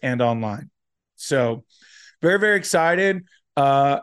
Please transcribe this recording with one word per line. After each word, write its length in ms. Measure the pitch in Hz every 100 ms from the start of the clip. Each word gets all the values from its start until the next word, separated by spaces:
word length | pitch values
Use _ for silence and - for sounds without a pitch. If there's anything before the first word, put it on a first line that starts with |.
and 180 | 131 123
online. 480 | 120 113 110 101 - _ _ _ _ -
So 500 | - 135 120 117 - _ - - - _
very, 180 | 165 196
very 180 | 208 202
excited, 680 | - 170 165 180 196 190 180 _ _ -
uh, 420 | 139 139 139 143